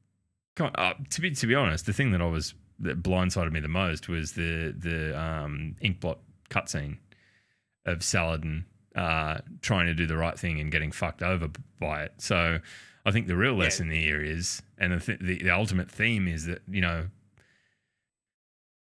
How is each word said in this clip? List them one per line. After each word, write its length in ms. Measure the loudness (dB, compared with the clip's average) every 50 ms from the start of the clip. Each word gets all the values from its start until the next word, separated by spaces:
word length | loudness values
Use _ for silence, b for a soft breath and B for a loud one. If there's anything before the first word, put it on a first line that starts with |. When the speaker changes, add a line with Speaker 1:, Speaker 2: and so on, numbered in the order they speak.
| _ _ _ _ _ _ _ _ _ _ _
Speaker 1:
come 120 | -2 -2 -2
on, 60 | 0
uh, 180 | 0 0 0 0 -2 -6 -6
to 100 | -4 -2
be, 100 | 0 -2
to 160 | 0 0 2 4
be 80 | 4
honest, 300 | 6 6 4 2 2 0
the 80 | -2 0
thing 180 | 2 4 4
that 100 | 4 4
I 40 | 4 2
was, 260 | 2 0 -2 -4 -8 -12 -20 _ _ -6
that 220 | -4 -2 -2 0
blindsided 500 | 0 2 4 4 4 4 2 2 0 0
me 80 | 0 -2
the 60 | -2 -2
most 400 | 0 0 0 0 0 -2 -4 -4
was 240 | -4 -2 -4 -4 -4
the, 420 | -4 -2 -2 -2 -2 -2 -4 -6 -6
the, 400 | -4 -4 -2 -2 -2 -2 -2 -2
um, 560 | -2 -2 -2 -4 -4 -4 -6 -6 -6 -8 -8 -4 -2
Inkblot 340 | -2 -2 -2 -4 -4 -6 -6 -10 -18 -20 _ _ -4
cutscene 480 | -2 -2 -2 -2 -4 -6 -6 -6 -8 -10 -14 b b b b b b b b b b b b b b b _
of 180 | -4 -2 -2 -2
Saladin, 640 | 0 2 2 2 2 0 -2 -2 -4 -4 -4 -6 -8 _ _ _ _ _
uh, 440 | -2 0 2 2 2 2 0 -2 -4 -8 -12 -14 -8
trying 260 | -2 0 2 4 4 4
to 60 | 4
do 100 | 2 2
the 120 | 2 2 0
right 200 | 0 0 -2 -2
thing 220 | -2 -2 -2 -2
and 120 | -2 0
getting 200 | 0 0 0 0
fucked 320 | -2 -2 -4 -4 -2 -2 0
over 240 | 0 0 0 0 -2
b-, 140 | -4 -8 -12 -16 _ -4
by 240 | -4 -2 -2 -4 -4
it. 100 | -8 -10 -10
So 400 | -2 0 2 2 4 2 2 0 B B B B B B B B B
I 60 | 2
think 140 | 2 2 2
the 100 | 2 2
real 180 | 2 4 4 4
Speaker 2:
Yeah. 80 | 2 2
Speaker 1:
lesson 260 | 2 2 0 -2 0
here 320 | 0 2 2 2 2 0
is, 400 | 0 -2 -2 -2 -2 -4 -6 -6 -10 -16 _ -2
and 160 | 0 2 2
the, 60 | 0
th-, 200 | 0 -2 -4 -4
the, 240 | -2 -2 -2 0 2
the 60 | 2
ultimate 400 | 4 4 2 2 0 0 -2 -2
theme 380 | -2 0 0 2 2 2 0 0
is 180 | 0 -2 -2
that, 160 | -4 -6 -6 -8 -6
you 120 | -2 0
know, 260 | 0 2 0 -2 -4 -6 -8 -12 _ _ _ b b b b b b b b b b b b b b _ _ _ _ _ _ _ _ _ _ _ _ _ _ _